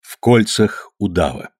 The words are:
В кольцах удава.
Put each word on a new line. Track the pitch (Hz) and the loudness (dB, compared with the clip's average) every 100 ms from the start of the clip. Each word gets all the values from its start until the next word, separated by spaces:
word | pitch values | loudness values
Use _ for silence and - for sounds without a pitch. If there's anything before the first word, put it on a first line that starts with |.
В | - - | -20 -4
кольцах | 117 120 104 - 107 - - _ | 2 4 2 0 0 -2 -18 _
удава. | 98 87 76 - - | -4 -2 -2 -4 -16